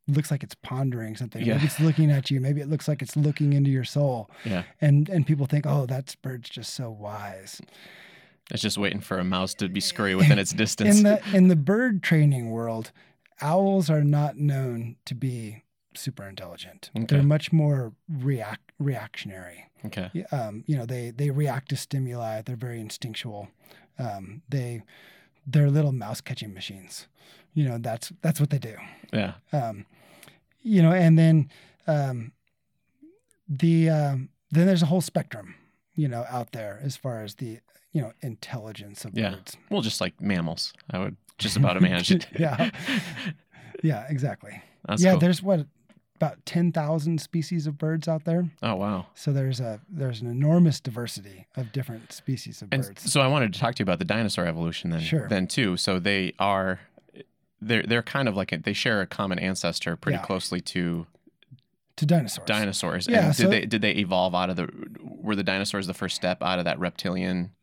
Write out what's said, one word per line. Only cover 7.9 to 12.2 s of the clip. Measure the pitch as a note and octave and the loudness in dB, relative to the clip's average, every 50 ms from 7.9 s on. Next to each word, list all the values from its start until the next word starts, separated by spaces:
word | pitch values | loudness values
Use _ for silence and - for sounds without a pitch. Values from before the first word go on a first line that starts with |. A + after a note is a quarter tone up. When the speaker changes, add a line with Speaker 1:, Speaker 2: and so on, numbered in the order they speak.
| - - - - - - - _ _ _ _ - | -20 -20 -20 -20 -20 -20 -20 _ _ _ _ -8
Speaker 2:
It's | - G2+ - | -6 -2 -2
just | G#2 - G2+ | -2 -2 0
waiting | G2+ G2 - G2+ | 0 0 -2 -2
for | - - G2+ F#2 | -4 -4 -4 -2
a | F2+ | 0
mouse | F#2 F#2 F#2 F#2+ F#2 - | 0 0 0 -2 -2 -4
to | - G#2 F#2 | -4 -4 -2
be | F#2+ G2+ | -2 -2
scurry | - - - - G#2+ G2 F#2 | -4 -4 -2 0 0 0 4
within | F#2+ A#2+ D3 C#3 G2+ | 6 6 8 6 6
its | G2 - | 4 0
Speaker 1:
<laughs> | - - G#2+ | 0 0 0
Speaker 2:
distance. | G#2+ - - G#2+ G#2 G3+ | 0 0 2 6 6 8
Speaker 1:
In | G#3+ G#3 | 8 8
the, | G#3 G#3+ G3+ - G#3 G3 | 8 6 4 0 2 6
in | F#3+ F#3 F#3 | 8 8 8
the | F3+ | 8
bird | D#3 C#3 D3 G3+ A3+ B3+ B3+ G#3 F3+ | 6 4 2 2 2 2 2 0 0
training | - - E3+ D#3 | 2 2 4 6